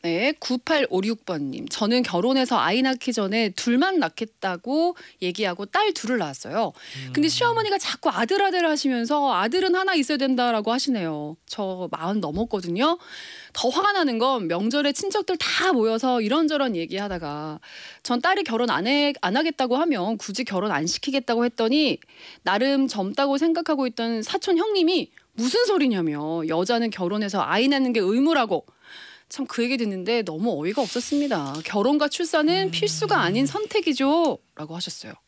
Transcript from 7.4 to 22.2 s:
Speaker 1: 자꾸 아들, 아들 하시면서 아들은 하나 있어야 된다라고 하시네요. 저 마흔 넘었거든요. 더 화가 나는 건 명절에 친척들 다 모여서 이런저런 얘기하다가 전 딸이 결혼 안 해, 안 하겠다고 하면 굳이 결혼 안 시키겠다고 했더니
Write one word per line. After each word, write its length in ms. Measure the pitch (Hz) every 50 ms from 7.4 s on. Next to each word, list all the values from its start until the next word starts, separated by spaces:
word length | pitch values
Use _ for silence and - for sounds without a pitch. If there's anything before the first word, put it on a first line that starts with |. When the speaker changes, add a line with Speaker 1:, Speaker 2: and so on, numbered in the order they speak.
| 480 480 453 453 440 427 392
Speaker 1:
자꾸 320 | 381 - - - - - 311
아들, 320 | - 180 233 226 381 403
아들 240 | 403 392 370 370 339
하시면서 680 | 320 302 294 - 277 254 240 233 226 294 294 285 269 220
아들은 400 | 180 196 226 277 370 381 370 349
하나 200 | 370 381 392 370
있어야 220 | 320 269 - 302
된다라고 540 | 262 269 269 262 247 247 240 233 214 208 220
하시네요. 640 | 233 262 - 294 247 214 175 165 156 151 147 151 160 _ _
저 420 | - - - 202 190 185 180 185 165
마흔 300 | - - 160 175 208 214
넘었거든요. 760 | 180 151 151 185 233 233 - 196 175 170 170 196 254 311 349 349 - - - - - - - - - -
더 160 | _ - -
화가 240 | 254 254 311 381 415
나는 280 | 403 381 330 277 233 226
건 280 | 220 269 269 240 190
명절에 460 | 160 170 175 202 220 262 294 285 285 277
친척들 420 | - - 392 - 427 370 - 370
다 380 | 320 - - - - 330 381 349
모여서 480 | 247 214 220 226 226 262 262 254 240
이런저런 560 | 220 208 262 311 330 302 311 285 277 254 208
얘기하다가 840 | 165 165 160 170 190 202 202 185 170 160 147 147 151 151 156 151 - - - - - - - - -
전 200 | _ - 240 247
딸이 240 | 240 349 381 403 370
결혼 240 | 247 226 226 247 233
안 180 | 135 143 180
해, 240 | 233 277 294 294 285 - -
안 160 | - 180 190
하겠다고 400 | 262 311 330 302 - 262 247 247
하면 420 | 269 330 349 277 202 175 208 226
굳이 280 | 208 - - 190 214 247
결혼 260 | - 202 185 196 214
안 160 | 175 139 156
시키겠다고 560 | 175 - - - - 262 277 247 - 233 226 240
했더니 560 | 247 - - 233 220 262 302 302 254 160 - - _ - -